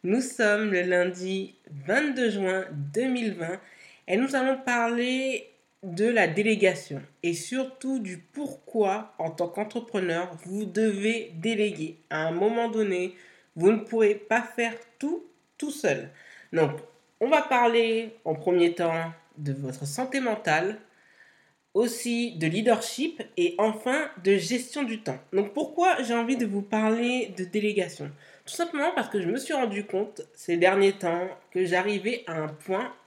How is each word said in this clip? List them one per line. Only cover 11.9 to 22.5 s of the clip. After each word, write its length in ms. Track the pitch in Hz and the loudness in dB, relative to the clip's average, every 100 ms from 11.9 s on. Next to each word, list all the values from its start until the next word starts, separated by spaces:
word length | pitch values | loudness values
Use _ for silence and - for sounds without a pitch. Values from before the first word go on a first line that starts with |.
| - _ | -10 _
À 160 | 156 160 | -4 -2
un 40 | |
moment 360 | 170 208 233 233 | 2 2 2 0
donné, 460 | 220 208 180 185 - - - _ - | 0 0 0 -4 -8 -20 -20 _ 4
vous 160 | 180 | 4
ne 60 | 220 | 4
pourrez 380 | 220 226 214 208 | 0 2 4 2
pas 260 | - 240 | 0 0
faire 320 | 233 - 233 226 - _ | 0 -2 -4 -4 -18 _
tout, 260 | 285 370 - _ _ _ | -6 -6 -8 _ _ _
tout 100 | 294 | -8
seul. 400 | 285 170 139 - - - - - | -2 0 0 -4 -18 -20 -20 -4
Donc, 200 | 165 151 147 - _ _ _ | 2 2 0 -12 _ _ _
on 100 | 240 | 4
va 140 | 302 | 4
parler 720 | 285 254 240 233 226 226 226 - - | 4 4 6 4 4 0 -2 -8 -6
en 80 | |
premier 400 | 156 185 175 170 | -2 2 4 4
temps 400 | 170 170 165 165 165 _ - | 4 0 0 -4 -10 _ -10
de 160 | 147 | -6
votre 320 | 135 135 127 143 | -4 -6 -6 -8
santé 340 | - 262 277 | -4 -4 -2
mentale, 600 | 254 214 - 156 185 214 - _ _ _ - _ _ _ _ | -2 -2 0 2 0 -4 -14 _ _ _ -20 _ _ _ _
aussi 640 | 196 240 240 240 233 240 165 | 0 0 0 -4 -2 -2 -2
de 120 | |
leadership 760 | 156 | -2